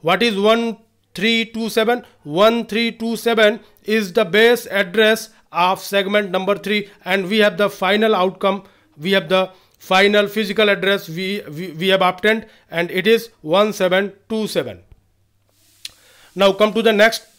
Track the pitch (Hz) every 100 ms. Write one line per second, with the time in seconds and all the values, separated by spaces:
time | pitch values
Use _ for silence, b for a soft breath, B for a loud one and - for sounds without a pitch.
0 | 156 185 240 196 208 226 233 220 _ _
1 | _ - 202 226 226 226 226 220 220 247
2 | - b 151 156 214 233 226 208 233 226
3 | 226 220 233 233 214 214 b b - 214
4 | 202 180 202 196 226 233 - 196 190 185
5 | 214 220 - b b 160 180 185 - 196
6 | 190 208 208 185 190 202 196 208 202 B
7 | - 190 180 214 208 175 202 196 185 208
8 | 220 208 185 190 196 196 - b b _
9 | 156 190 160 185 185 b b b - 185
10 | 202 208 202 214 208 208 214 196 185 196
11 | 196 160 190 202 - 151 185 156 190 185
12 | 185 185 214 220 220 b b 165 170 185
13 | 185 226 226 _ 151 170 214 - 185 185
14 | 202 190 _ 220 208 190 143 90 _ -
15 | _ _ _ _ _ _ B B B B
16 | B B B - 196 196 214 208 226 208
17 | 220 220 -